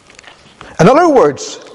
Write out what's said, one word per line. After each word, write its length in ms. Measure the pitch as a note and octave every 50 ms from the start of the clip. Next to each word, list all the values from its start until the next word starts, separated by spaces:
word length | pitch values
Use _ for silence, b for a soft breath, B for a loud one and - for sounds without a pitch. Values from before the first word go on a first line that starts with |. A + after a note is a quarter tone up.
| _ _ - - B B B B B B B B B B B B
In 80 | E3 G#3
other 220 | C4 D#4 F4+ E4+
words, 480 | C#4 A3+ E3 D3 C#3 - - - - - - -